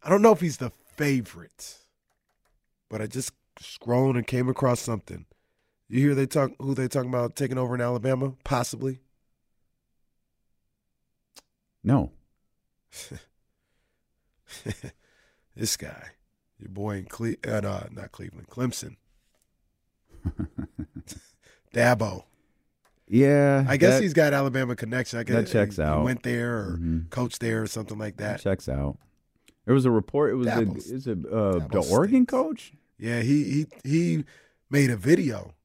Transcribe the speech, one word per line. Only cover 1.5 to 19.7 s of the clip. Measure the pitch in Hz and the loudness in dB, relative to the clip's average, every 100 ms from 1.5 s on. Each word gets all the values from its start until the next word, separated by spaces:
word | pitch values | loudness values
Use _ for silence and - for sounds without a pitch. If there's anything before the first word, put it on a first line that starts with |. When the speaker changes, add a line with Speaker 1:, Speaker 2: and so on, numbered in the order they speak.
| _ - - _ _ _ _ _ _ _ _ _ _ _ | _ -20 -20 _ _ _ _ _ _ _ _ _ _ _
Speaker 1:
but | 110 | -8
I | 107 | -6
just | 123 135 _ _ - | -6 -8 _ _ -20
scrolled | - - 113 120 135 123 | -20 -16 0 2 4 2
and | 110 | -2
came | 127 127 | -2 -2
across | 127 135 123 | 0 0 0
something. | - 110 - 87 80 _ _ _ _ _ _ | -2 -6 -6 -16 -16 _ _ _ _ _ _
You | 120 | 2
hear | 143 | 2
they | 139 135 | 2 0
talk, | 156 135 - | 2 0 -2
who | 135 131 | -6 -2
they | 127 | -2
talking | 139 127 | -2 -2
about | 127 120 - | -2 -2 -2
taking | 139 127 | -4 -2
over | 127 | -2
in | 123 | -2
Alabama, | 120 123 120 131 135 131 | -2 -2 0 -2 -2 -6
possibly? | - 131 123 120 135 131 _ _ _ _ _ _ _ _ _ _ _ _ _ _ _ _ _ _ _ _ _ _ _ - _ _ _ _ | -4 -2 -2 -6 -8 -8 _ _ _ _ _ _ _ _ _ _ _ _ _ _ _ _ _ _ _ _ _ _ _ -20 _ _ _ _
Speaker 2:
No. | - 131 69 - | 2 2 2 -8
Speaker 1:
<laughs> | _ _ _ _ _ _ _ - - - _ _ _ _ _ _ _ _ _ _ _ _ _ - - - - - _ _ _ _ _ - | _ _ _ _ _ _ _ -20 -18 -18 _ _ _ _ _ _ _ _ _ _ _ _ _ -16 -12 -12 -12 -20 _ _ _ _ _ -8
This | 104 - | -6 -6
guy, | 76 - - _ _ _ _ _ | -8 -16 -20 _ _ _ _ _
your | 104 | -18
boy | 95 104 101 | -10 -8 -8
in | 95 | -10
Cle-, | - 113 113 - | -8 -8 -6 -4
uh, | 110 | -4
no, | 101 95 - | -4 -6 -10
not | 117 98 | -14 -18
Cleveland, | - 90 - - | -16 -16 -16 -18
Clemson. | - 127 - - 104 _ _ _ _ _ _ _ | -6 -4 -4 -12 -18 _ _ _ _ _ _ _